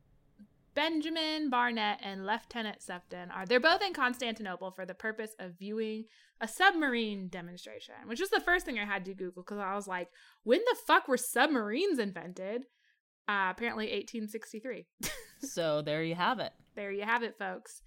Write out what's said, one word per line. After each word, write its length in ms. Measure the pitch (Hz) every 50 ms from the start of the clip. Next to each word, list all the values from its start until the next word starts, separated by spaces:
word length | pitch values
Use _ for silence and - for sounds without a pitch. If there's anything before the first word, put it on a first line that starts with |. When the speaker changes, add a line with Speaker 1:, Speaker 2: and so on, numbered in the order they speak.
| _ _ _ _ _ _ _ - - - _ _ _ _ _
Speaker 1:
Benjamin 760 | 285 294 330 330 311 302 320 320 330 311 311 311 311 302 285
Barnett 500 | 247 240 240 240 233 220 214 208 208 -
and 240 | - 202 196 190 190
Lieutenant 560 | 196 214 226 - - - 240 220 214 196 -
Sefton 480 | - - 185 175 - _ - 180 180 175
are, 140 | - 185 190
they're 140 | 185 240 254
both 220 | 247 320 339 392
in 120 | 415 381 349
Constantinople 800 | 302 269 247 254 - 254 233 220 226 220 196 180 175 190 190
for 140 | 185 - 185
the 80 | 180 -
purpose 380 | - - 220 214 220 220 214 - -
of 180 | 185 180 170 175
viewing 460 | 190 202 214 220 220 220 220 220 220 - - - - _ _ _
a 80 | 226
submarine 800 | 220 - - 370 392 392 330 311 277 247 233 226 214 208 196 190 180
demonstration, 640 | 185 185 170 175 175 180 - - 107 104 - - 110 110 -
which 160 | 202 233 233
is 80 | 370 392
the 100 | - 392
first 260 | - 349 349 359 349
thing 140 | 339 262 220
I 60 | 208
had 200 | 208 202 196 180
to 80 | 190 196
Google, 300 | 196 190 180 175 180 180
'cause 140 | - 208 208
I 160 | 202 185 196
was 120 | 202 196
like, 220 | 196 185 180 175 - - - - - - _ _
"When 160 | 214 247 349 466 494
the 80 | 466 - -
fuck 200 | - 311 381 -
were 100 | - 254
submarines 800 | 247 - - - 240 269 311 302 247 214 208 214 285 370 403 339 254
invented?" 640 | 214 202 185 - - 175 180 190 185 196 214 247 262 - _ _ _ _ _ _ _ _ _ _ _
Uh, 220 | - 208 202 190 185
apparently 400 | 185 - 233 233 220 226 214 -
eighteen 360 | - 202 - - - 226 214
sixty-three. 600 | 208 214 214 - - - 214 220 262 226 - 170 - _ _
<laughs> 100 | - - 571 - - - - - -
Speaker 2:
So 380 | 269 - 185 165 160 151 151
there 220 | 151 151 147 156 165
you 100 | 165 165
have 240 | 175 175 208 254 214
it. 140 | - - - - _ _ _
Speaker 1:
There 160 | - 202 202
you 100 | 196 202
have 220 | 208 214 226 233 233
it, 120 | 214 - -
folks. 420 | 202 190 185 185 - - - - -